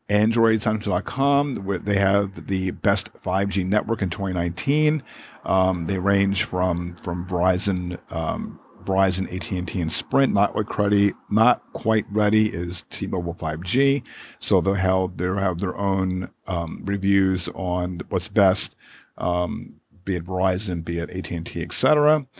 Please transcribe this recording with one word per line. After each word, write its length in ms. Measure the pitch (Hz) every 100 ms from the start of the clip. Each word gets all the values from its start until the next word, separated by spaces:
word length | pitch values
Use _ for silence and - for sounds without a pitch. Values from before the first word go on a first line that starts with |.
| -
android 520 | 104 110 113 113 110
central 340 | 113 107 104 92
dot 100 | -
com, 500 | - 139 139 143 117
where 240 | 95 95
they 180 | - 101
have 480 | 98 98 101 95 76
the 240 | 95 95
best 380 | 90 104 95 - -
five 260 | - 92 101
G 140 | 95
network 400 | 92 104 - 113
in 80 | 95
twenty 240 | - 98 90
nineteen. 640 | 87 87 - 147 151 156 - - - - -
Um, 420 | 95 92 90 82
they 100 | 95
range 460 | 92 101 98 95
from, 520 | - 92 92 87 87 87
from 240 | - 87 90
Verizon, 720 | 90 90 90 101 92 90 87 -
um, 480 | 85 80 82 - - - -
Verizon, 480 | 95 95 95 90 92
A 80 | 90
T 180 | - 92
and 100 | 90
T, 140 | 95
and 100 | 80
Sprint, 420 | - - 135 135
not 200 | 104 98
quite 240 | 107 107 -
ready, 360 | 101 101 101 - _
not 340 | 104 117 120 _
quite 320 | - - 110 110
ready 380 | 104 104 107 107
is 340 | 85 87 92 -
T-Mobile 460 | - 98 92 85 85
five 260 | 80 78
G. 420 | 87 123 139 139 - - - -
So 220 | - 98
they'll 120 | 87 98
have, 420 | 92 92 92 92
they'll 200 | 92 98
have 220 | 98 85
their 180 | 95 90
own, 520 | 101 98 92 92 90 - -
um, 340 | 87 85 80 95
reviews 640 | 101 98 98 95 92 -
on 520 | - 92 90 90 87 -
what's 180 | 92 -
best, 480 | 107 98 95 - - - - _ -
um, 600 | 90 87 87 87 92 - _ -
be 120 | 98 90
it 100 | 85
Verizon, 580 | 92 95 90 98 87
be 140 | 82 85
it 140 | 85
A 100 | 90
T 140 | 90 85
and 100 | 85
T, 160 | 87
et 120 | 82
cetera. 520 | - 135 151 147 156 135 -